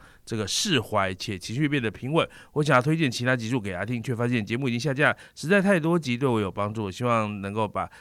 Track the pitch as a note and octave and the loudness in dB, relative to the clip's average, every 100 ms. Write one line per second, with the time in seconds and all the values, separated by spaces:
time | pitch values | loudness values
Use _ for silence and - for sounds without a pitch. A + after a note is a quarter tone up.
0 | - - - A2+ G2 - A3 D3 G#2 G#2+ | -14 -20 -8 -4 -2 -2 0 0 0 0
1 | F#2+ F#2+ - A2+ - A2 D3+ C#3+ A2+ G2 | -2 -2 -6 -8 -6 -2 0 0 -2 -4
2 | B2 D#3 C3+ - - - D3 C3 B2+ D#3+ | -2 0 0 -4 -6 -2 4 4 4 2
3 | D3+ A2 B2 B2+ A2 B2+ G2+ F2 G2+ B2 | 0 0 0 0 0 -2 -2 -4 -4 -4
4 | A2 A2+ A#2+ B2 G2 A#2 C#3 A#2+ C#3+ C3+ | -4 -2 0 0 0 -2 -2 -2 -2 2
5 | C#3+ G#2+ - - C#3+ G3+ F#3+ F#3+ D#3 F3 | 2 0 -6 -10 2 4 4 2 2 0
6 | D3 A#2+ C3+ A2+ G2 F2+ G#2 G#2+ G2+ F2+ | 0 0 2 2 0 -2 -4 -2 -4 -2
7 | B2 A#2 G#2+ G#2 G2 G#2 G#2+ G2 F2+ - | 0 2 0 -4 -6 -2 -2 -2 -6 -10